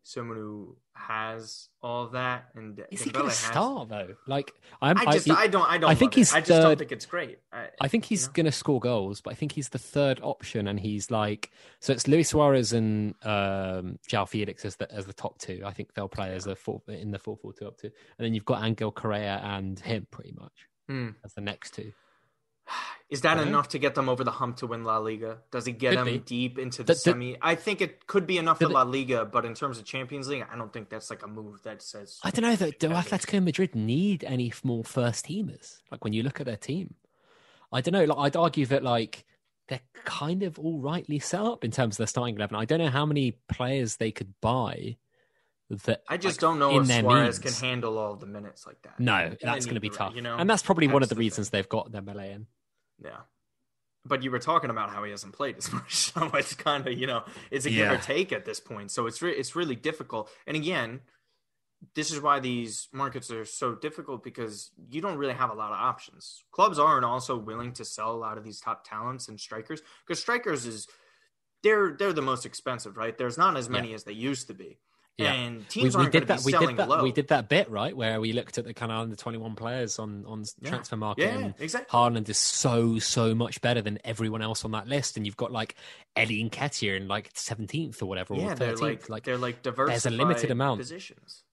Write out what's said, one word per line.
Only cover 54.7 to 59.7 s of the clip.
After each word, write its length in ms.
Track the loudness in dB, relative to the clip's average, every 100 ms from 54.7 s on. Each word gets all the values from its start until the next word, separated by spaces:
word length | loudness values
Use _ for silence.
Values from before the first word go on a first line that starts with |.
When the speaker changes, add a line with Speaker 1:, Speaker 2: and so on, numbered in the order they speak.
| -4 -4
Speaker 1:
how 120 | -6
he 60 | -8
hasn't 200 | -10 -14
played 240 | -6 -6 -6
as 160 | -6
<laughs> 0 |
much, 220 | -8 -4
so 360 | -2 0 0 0
it's 180 | 0 -2
kinda, 400 | -2 -2 0 -2
you 120 | -4 -2
know, 180 | -4 -6 -18 -6
it's 140 | -4
a 60 | 0
give 180 | 2 2
or 60 |
Speaker 2:
Yeah. 60 | 2
Speaker 1:
take 320 | 0 -2 0
at 120 | -4
this 160 | -6 -10
point. 300 | -10 -12 -8
So 160 | -4 -4
it's 160 | -2
re-, 100 | -4
it's 240 | -2 -4 -4
really 180 | -4